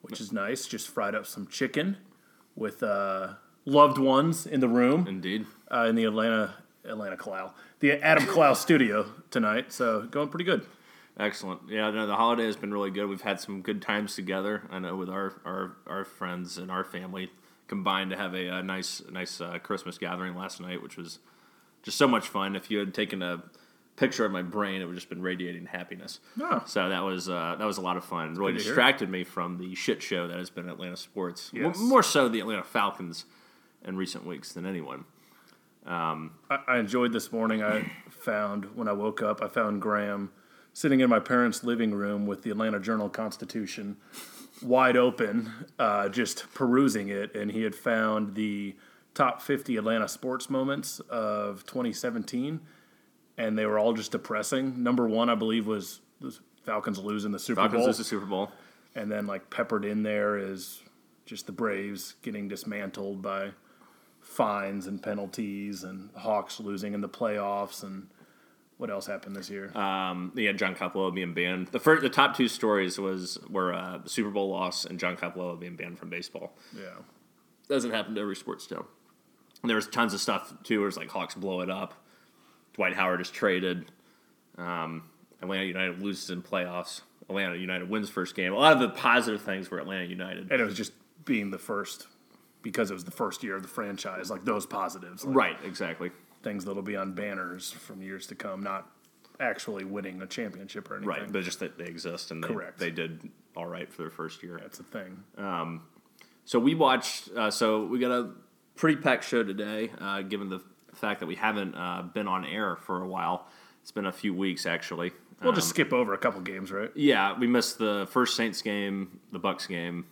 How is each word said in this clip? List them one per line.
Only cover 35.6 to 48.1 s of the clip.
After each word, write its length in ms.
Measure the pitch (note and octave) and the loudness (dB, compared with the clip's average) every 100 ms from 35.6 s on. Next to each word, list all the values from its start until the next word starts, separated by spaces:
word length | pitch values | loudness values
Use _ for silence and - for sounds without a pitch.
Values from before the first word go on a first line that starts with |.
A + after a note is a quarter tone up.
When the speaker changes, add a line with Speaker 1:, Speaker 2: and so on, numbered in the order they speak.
| _ _ | _ _
Speaker 2:
Um, 480 | - E2+ E2 D#2 D#2+ - _ | -6 -2 0 -2 -6 -14 _
Speaker 1:
I, 120 | C#3 - | -2 2
I 120 | B2 | 2
enjoyed 340 | G#2 B2 A#2+ | 2 2 2
this 180 | A2 - | 0 -2
morning. 300 | A2+ A2 A2 | -2 0 2
I 300 | G#2+ G#2+ - - | 2 0 -2 -10
<clears throat> 80 | - | -18
found, 640 | - - G#2+ G#2 G#2 G2 | -8 -2 0 -2 -4 -8
when 140 | A2+ A2 | -6 -2
I 40 | |
woke 280 | G2+ G#2+ G#2+ | 0 -2 0
up, 220 | G#2+ G#2 | -2 0
I 60 | G#2 | -2
found 340 | - G#2+ G#2 | 0 0 0
Graham 500 | G#2+ G#2 G#2 G2+ G2 - _ - _ | 0 0 0 -4 -6 -10 _ -20 _
sitting 280 | - D#3 C3 | 0 4 6
in 100 | B2+ | 8
my 100 | A2 | 6
parents' 420 | - B2 A#2+ A2 | 6 4 4 2
living 300 | A#2+ A#2 A2 | 0 2 2
room 340 | G2+ G2+ G#2 G2+ | 2 0 0 -2
with 160 | G2 | -2
the 80 | A2+ | -4
Atlanta 300 | G#2 A2 G#2 | 0 0 0
Journal-Constitution 1160 | G2 A2 G#2 - A2 - - A#2 G2 - G2+ G2 - - - - - - | 0 0 0 -2 -4 -6 -8 -6 -6 -6 -8 -10 -14 -16 -16 -18 -20 -10
wide 340 | B2+ B2+ B2+ B2 | 4 8 8 8
open, 560 | B2 - G#2+ A2+ A2 A2+ - - | 6 4 2 2 -2 -10 -12 0
uh, 300 | A2+ G#2 G2+ | 2 4 2
just 380 | A2 A2 - - | 2 0 -2 -10
perusing 560 | - B2+ B2 C#3 G#2+ G2+ | -2 4 6 6 4 -2
it, 260 | G2+ G#2 G#2 | -4 -4 -4
and 160 | G#2 | -2
he 100 | G#2+ | 0
had 120 | A2 | -2
found 600 | G2+ B2 A2+ A2 | -2 0 2 4